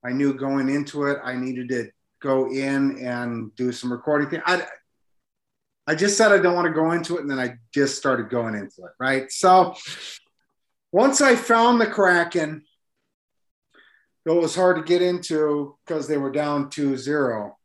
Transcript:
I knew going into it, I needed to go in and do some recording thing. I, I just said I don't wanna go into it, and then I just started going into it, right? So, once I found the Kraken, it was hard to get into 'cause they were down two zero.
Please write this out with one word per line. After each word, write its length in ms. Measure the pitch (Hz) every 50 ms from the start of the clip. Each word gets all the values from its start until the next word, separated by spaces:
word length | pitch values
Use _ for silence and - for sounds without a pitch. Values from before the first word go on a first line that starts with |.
| _
I 80 | 123
knew 220 | 127 135 143 139 135
going 360 | 131 135 135 139 139 135 135
into 360 | 139 143 143 147 - 147 143
it, 140 | 139 143 139 -
I 120 | 127 127
needed 340 | 127 127 127 127 123 127 123
to 220 | 131 120 113 110 _ _ _ _ _ _
go 320 | - 143 135 131 131 131
in 480 | 131 135 135 135 139 139 139 139 131 -
and 560 | 127 123 123 120 120 120 120 117 113 110 _
do 160 | - 127 123
some 200 | 120 123 - 127
recording 380 | 123 120 - - 151 147 147 143
thing. 120 | - - -
I, 220 | 175 180 175 - - - - _ _ _ _ _ _ _ _ _ _ _ _ _ _ _ _ _ _ _ _ _ -
I 80 | 160
just 220 | 156 185 202 202 -
said 140 | 226 214
I 60 | 202 190
don't 180 | 170 175 175
wanna 180 | 175 170 170 160
go 180 | 156 160 165
into 260 | 170 170 160 - 170 175
it, 40 |
and 100 | 143 143
then 80 | 139 131
I 180 | 127 120 120 - _ _ -
just 240 | 143 139 135 139 -
started 320 | - 143 131 120 110 104
going 240 | 127 120 117 113 107
into 320 | 104 98 95 _ - 90
it, 60 | 87 _ _
right? 320 | 127 131 135 131 131 -
So, 440 | - - - 185 185 190 180 180 - - - - - - - - - - _ _ _ _ _ _ _ _ _ _ _ _ _ _
once 300 | - 185 240 277 269 -
I 140 | 294 269 240
found 460 | 233 - - 233 226 226 240 233 233
the 60 | 226 214
Kraken, 760 | - - 196 185 180 175 170 170 - 175 156 151 156 156 _ _ _ _ _ _ _ _ _ _ _ _ _ _ _ _ _ _ _ _ _ _ _ _ _ _ _ _ _ _ _ _ _
it 40 | 165
was 220 | 160 175 165 156 -
hard 240 | 185 185 180 180 170
to 60 | 156
get 180 | 156 175 180
into 760 | 180 180 180 175 175 - 170 156 151 151 147 147 143 143 - _ _ -
'cause 200 | 170 156 143 127
they 100 | 151 143
were 120 | 139 135
down 380 | 135 147 151 147 147 143 135 139
two 260 | - - 143 139 135 123
zero. 600 | 117 135 147 151 139 123 113 107 104 101 - _ _